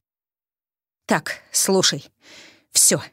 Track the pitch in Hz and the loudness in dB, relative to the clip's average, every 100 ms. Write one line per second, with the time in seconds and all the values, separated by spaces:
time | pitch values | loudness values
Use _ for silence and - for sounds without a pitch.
0 | _ _ _ _ _ _ _ _ _ _ | _ _ _ _ _ _ _ _ _ _
1 | - 180 - - _ - - 190 180 147 | -4 -4 -4 -14 _ -4 0 2 0 -2
2 | - _ - - - _ _ - - 180 | -12 _ -20 -20 -20 _ _ 0 2 0
3 | - | -4